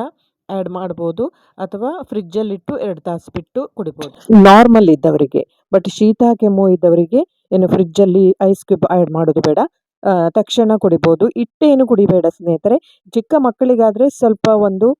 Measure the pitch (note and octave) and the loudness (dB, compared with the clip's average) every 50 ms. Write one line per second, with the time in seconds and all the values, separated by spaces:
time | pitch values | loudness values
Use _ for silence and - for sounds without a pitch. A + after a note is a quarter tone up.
0 | A#3 D4+ _ _ _ _ _ _ _ - G3 G3 F#3 F3 F3+ F3+ F#3+ F3+ E3+ D#3+ | -10 -10 _ _ _ _ _ _ _ -10 -8 -8 -8 -8 -8 -10 -10 -10 -10 -8
1 | E3+ E3+ E3 F3+ A#3+ F4+ _ _ _ _ _ - F#3+ F#3 - G3+ A3+ C4+ E4+ F#4 | -8 -8 -6 -6 -8 -8 _ _ _ _ _ -14 -12 -12 -10 -10 -10 -10 -10 -10
2 | C4+ - A#3 G#3+ F#3 E3 E3 G#3+ A3 G#3 G3 F3+ _ - D4 C4+ - G3+ F3+ D3+ | -12 -10 -10 -10 -10 -8 -8 -6 -6 -6 -8 -10 _ -10 -10 -8 -8 -8 -10 -10
3 | - F3+ E3+ E3 _ - - F3+ D#3+ _ - B3 C#4+ - - - G3 D#3 D3 - | -10 -10 -10 -10 _ -12 -14 -14 -12 _ -10 -10 -10 -10 -10 -12 -12 -12 -10 -12
4 | D3+ C#3+ _ _ - - A3 G#3 F#3+ G3 G3 A3 A#3+ A#3 A3+ A3+ G#3 E3+ D#3 C#3+ | -16 -16 _ _ -2 2 6 6 8 8 8 6 6 6 6 4 4 4 2 2
5 | C3 D#3+ D3+ D3 D3 C3 - D3 - _ _ _ _ - - F#3+ F3 F#3+ - - | 0 -2 0 0 -2 -2 -2 -6 -6 _ _ _ _ -2 -2 -2 -2 -2 -4 0
6 | G#3+ G#3+ A3 - A#3+ A#3 A#3 - A3 G#3 G3 G3 G3 F#3+ F3+ E3 F3+ F3 E3+ E3+ | 0 0 2 2 0 0 0 0 0 0 0 2 2 0 0 2 2 2 2 2
7 | E3+ E3 A3+ C4 F4 _ _ _ _ - - F#3+ F#3 F3+ - F#3 F#3 E3 D#3 - | 0 0 -2 -2 -2 _ _ _ _ -4 -2 0 0 0 0 0 -2 -2 0 0
8 | G3+ F#3+ F3+ F#3+ F#3+ F#3 G3 - G3 F#3+ G3 - - - G3 D#3+ - - F3+ F3+ | 2 2 4 2 2 2 2 0 0 -2 -2 -2 -2 -4 -4 -2 -2 -2 0 0
9 | F3 D3+ D#3 D#3+ E3 D#3 D3 D#3+ - D#3+ D3+ G3 C4 E4+ _ _ _ _ _ - | 0 -2 -2 -2 -2 0 -2 0 0 0 0 0 -2 -4 _ _ _ _ _ -8
10 | - G3+ F#3+ F3 E3 E3+ - A3 G#3 - - A#3 A3+ G#3+ A3 G3 - F#3+ E3 D#3+ | -4 -2 0 0 0 -2 -2 -2 -4 -2 -2 -2 0 0 0 0 0 0 -2 0
11 | C#3+ E3 E3 D#3 G3+ A#3+ - A#3 A#3+ - _ - D#4 D4+ C#4 C4 C4 A#3+ B3 G3+ | 0 0 0 2 0 -4 -2 -4 -8 -8 _ -2 0 2 2 2 2 0 2 0
12 | G3+ F#3 F#3 F3+ E3 E3 - - E3+ E3+ E3 D#3+ - G3+ A#3 E4 _ _ _ _ | 2 2 2 0 0 -2 -4 -4 -6 -4 -4 -2 -2 -2 -2 -2 _ _ _ _
13 | _ F#3+ - A#3 G#3+ - D#4 D4+ C4 B3 A3 - C4 B3+ B3 A3+ A3+ A3 G3+ G#3+ | _ _ -8 -8 -6 -2 -2 0 0 0 -2 -2 -2 -2 0 2 0 0 0 0
14 | C4 C#4+ - - B3 A3+ A3 - - A3+ A3 G#3+ G#3 G3+ F#3+ F#3+ G#3+ A#3+ C#4+ | -2 -2 -2 0 -2 -2 -2 0 0 0 0 0 0 -2 -2 -2 -2 -2 -2